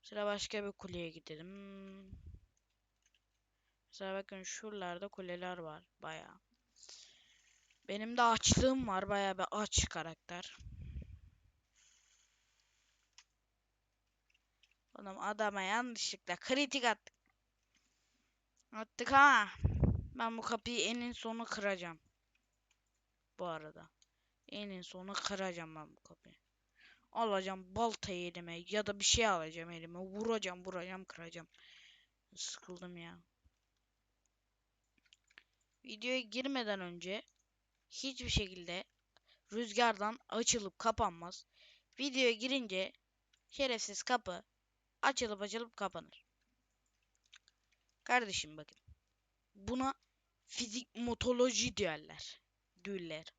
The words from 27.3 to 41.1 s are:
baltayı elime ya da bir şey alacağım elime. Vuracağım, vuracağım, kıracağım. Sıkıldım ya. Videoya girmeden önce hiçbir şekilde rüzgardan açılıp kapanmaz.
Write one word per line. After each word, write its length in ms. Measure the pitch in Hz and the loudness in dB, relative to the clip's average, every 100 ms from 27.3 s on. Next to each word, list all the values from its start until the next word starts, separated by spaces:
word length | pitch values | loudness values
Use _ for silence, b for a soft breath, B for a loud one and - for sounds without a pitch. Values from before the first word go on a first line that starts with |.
| 196 190 190 185 | 2 0 -6 -6
baltayı 560 | 190 233 214 - 180 175 | 0 0 0 -6 -4 -6
elime 320 | 175 170 170 175 | -8 -10 -10 -2
ya 180 | 208 202 | -2 0
da 120 | 202 | 2
bir 40 | |
şey 220 | 202 233 220 | 4 6 6
alacağım 440 | 180 160 165 165 | 4 0 -8 -10
elime. 280 | 170 165 175 | -10 -10 -10
Vuracağım, 680 | 190 196 226 226 190 180 | -8 -2 0 2 0 -6
vuracağım, 400 | 185 180 180 190 | -8 -6 -6 -10
kıracağım. 440 | 185 - 165 170 160 B B B B B B _ _ - | -12 -14 -12 -12 -14 B B B B B B _ _ -10
Sıkıldım 600 | - - - 180 180 175 | -8 -8 -12 -12 -12 -12
ya. 220 | 170 175 _ _ _ _ _ _ _ _ _ _ _ _ _ _ _ _ _ _ _ - _ - _ _ _ _ | -14 -16 _ _ _ _ _ _ _ _ _ _ _ _ _ _ _ _ _ _ _ -20 _ -20 _ _ _ _
Videoya 360 | - 214 240 254 | -12 -4 0 0
girmeden 600 | 220 226 269 269 220 196 | 0 -2 0 0 0 -2
önce 420 | 180 175 175 214 - _ _ _ _ _ _ | -4 -6 -6 -6 -8 _ _ _ _ _ _
hiçbir 380 | - 269 254 240 | -6 -6 -4 0
şekilde 560 | - 196 185 170 175 - _ _ _ b b _ | 0 0 -8 -6 -6 -8 _ _ _ b b _
rüzgardan 640 | 214 233 208 240 214 208 233 _ | -4 -2 4 4 4 -2 -4 _
açılıp 500 | 208 240 240 196 _ | 0 2 2 0 _
kapanmaz. 680 | 226 220 214 | 2 4 2